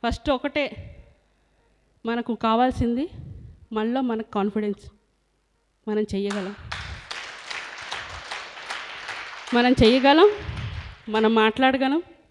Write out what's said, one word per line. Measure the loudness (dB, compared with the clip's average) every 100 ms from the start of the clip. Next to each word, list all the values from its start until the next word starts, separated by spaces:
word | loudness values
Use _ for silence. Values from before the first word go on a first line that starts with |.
| -2
ఫస్ట్ | -4 -2
ఒకటే | -2 -2 -4 -4 -6 -18 -20 -20 _ _ _ _ _ _ _ _ _ -6
మనకు | -4 -4
కావాల్సింది, | -2 0 2 2 2 -2 -2 -4 -8 -16 -16 -18 -20 -8
మనలో | -4 -2 -2
మనకు | -2 -4 -4
కాన్ఫిడెన్స్. | -2 -2 -2 -4 -6 -10 _ _ _ _ _ _ _ _ _ -4
మనం | -2
చెయ్యగలం, | -2 -2 -4 -4 -8 -12 -12 -12 -12 -14 -14 -14 -14 -16 -12 -12 -12 -14 -12 -12 -12 -14 -12 -12 -12 -16 -12 -12 -12 -14 -12 -12 -12 -14 0
మనం | 4 4 8
చెయ్యగలం, | 8 8 6 8 8 6 -8 -8 -8 -10 -14 -16 -4
మనం | 2 4
మాట్లాడగలం. | 6 4 4 2 4 2 0 -4 -16 _